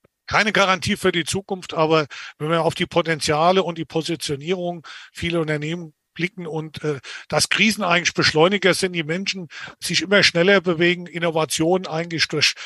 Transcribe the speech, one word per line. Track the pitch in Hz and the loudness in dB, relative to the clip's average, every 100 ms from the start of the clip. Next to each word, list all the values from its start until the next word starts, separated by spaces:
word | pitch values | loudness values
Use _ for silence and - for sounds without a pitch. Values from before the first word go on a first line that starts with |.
| _ _ - | _ _ -2
keine | 160 214 | 0 2
Garantie | 190 190 185 165 202 | 2 2 2 0 0
für | 185 | 0
die | 175 | 0
Zukunft, | 156 190 - 190 165 | -2 -4 -6 -10 -6
aber | - 156 160 147 - - - | 0 2 2 0 -8 -16 -8
wenn | 151 | -2
wir | 165 | 0
auf | 160 | 0
die | - 175 | -2 -2
Potenziale | 170 165 156 - 151 170 190 | 0 0 -2 0 2 4 4
und | 170 165 | 0 -4
die | 156 | -6
Positionierung | 165 151 165 - 139 147 185 175 175 - - - | -4 -4 -6 -6 -6 -4 -4 -4 -8 -12 -18 -18
vieler | - 170 170 | -8 -4 -2
Unternehmen | 156 151 151 175 165 _ _ | -2 -2 -4 -8 -10 _ _
blicken | - 180 - 170 | -6 -6 -6 -10
und, | 156 156 - | -8 -8 -8
äh, | 151 139 - - - | -6 -6 -8 -16 -2
dass | 151 - | -2 0
Krisen | - 208 202 | 2 2 2
eigentlich | 185 170 156 | 2 2 2
Beschleuniger | - 156 156 170 202 185 | 0 2 6 4 6 2
sind, | 165 185 | 2 0
die | 175 | -2
Menschen | 151 170 196 190 170 - - - | -4 -4 -4 -6 -8 -14 -16 -12
sich | - 165 | -4 -2
immer | 190 202 | 4 4
schneller | - 170 180 202 | 4 4 6 6
bewegen, | 175 165 175 175 175 | 4 2 2 2 -4
Innovationen | 170 170 160 156 - 160 185 185 | -4 -2 0 -2 0 2 2 0
eigentlich | 160 170 160 - | -6 -4 -4 -2
durch | 151 - - | 0 0 -2